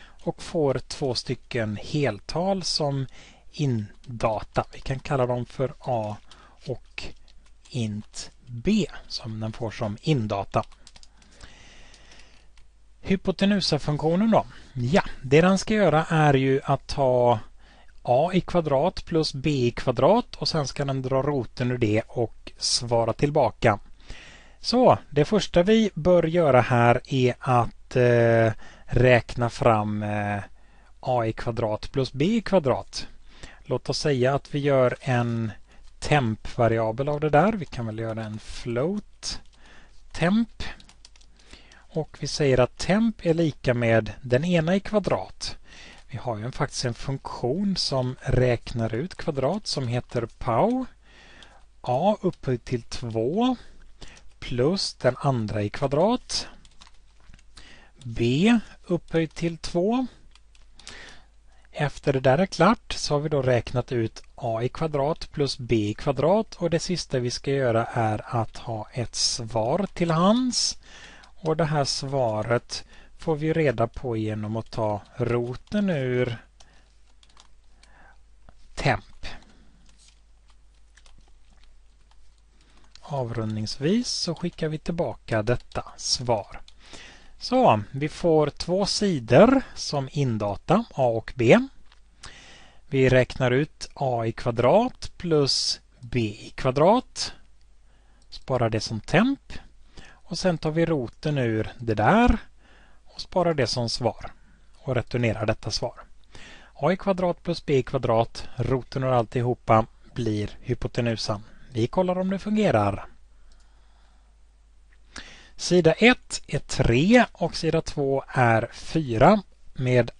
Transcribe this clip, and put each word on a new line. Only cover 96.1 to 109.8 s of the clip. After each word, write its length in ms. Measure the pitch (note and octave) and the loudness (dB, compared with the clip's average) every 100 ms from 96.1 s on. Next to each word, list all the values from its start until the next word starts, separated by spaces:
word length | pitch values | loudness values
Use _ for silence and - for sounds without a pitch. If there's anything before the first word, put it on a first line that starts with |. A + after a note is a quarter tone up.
| B2+ | -4
i 320 | G#2+ G#2 - | -2 -6 -14
kvadrat. 800 | - C3+ B2+ E3 A#3+ - - - - - - - - - - _ _ - | -6 -2 2 4 4 0 -8 -10 -10 -20 -20 -20 -20 -20 -20 _ _ -20
Sparar 420 | - - B2+ A2+ | -16 -4 0 0
det 100 | G#2+ | -2
som 200 | - G#2+ | -4 -8
temp. 520 | - - B3 C#4 - - - - - - - | 0 2 2 0 -6 -14 -14 -20 -20 -20 -20
Och 300 | - - E3+ | -20 -12 -4
sen 200 | F#3 E3 | -2 0
tar 120 | D#3+ | -2
vi 160 | D#3+ E3 | 0 0
roten 520 | D#3 A#2 - D#3 C#3+ | 0 -4 -6 -4 0
ur 340 | A#2+ A2 G#2 - | 0 0 -2 -6
det 160 | A#2 | -4
där 440 | G#2+ A2 G#3 A#3+ A3+ - - - - - - | 2 4 6 6 4 -2 -20 -20 -20 -20 -20
och 160 | - - | -18 -16
sparar 340 | - F#3 E3+ | -4 0 0
det 120 | D3+ A#2+ | 2 0
som 220 | B2 A#2 | 0 -4
svar. 440 | - A#2 - - - - - - - | -2 -4 -4 -10 -16 -20 -20 -20 -14
Och 160 | - | -4
returnerar 520 | B2 - B2+ A#2 G#2 G#2+ | -2 -2 0 0 0 -2
detta 240 | A2 - | -2 -4
svar. 300 | - - - - - - - - - - | -6 -6 -8 -18 -20 -20 -20 -18 -20 -20
A 180 | - D3 | -4 -2
i 40 | F#3+ | 0
kvadrat 460 | G3 F#3 F3+ E3+ | 0 0 0 -2
plus 240 | - E3 - | -4 -6 0
b 120 | C3+ | 0
i 40 | |
kvadrat, 640 | - C3+ A#2+ A2+ A#2 - - - | 0 -2 2 2 2 -2 -10 -4
roten 480 | A2+ C3 A#2+ C3+ | -2 -2 -2 -4
ur 80 | C3 | 0
alltihopa, 720 | B2 A2+ B2+ A#2+ A#2+ - A2 | 2 2 0 -2 -2 4 4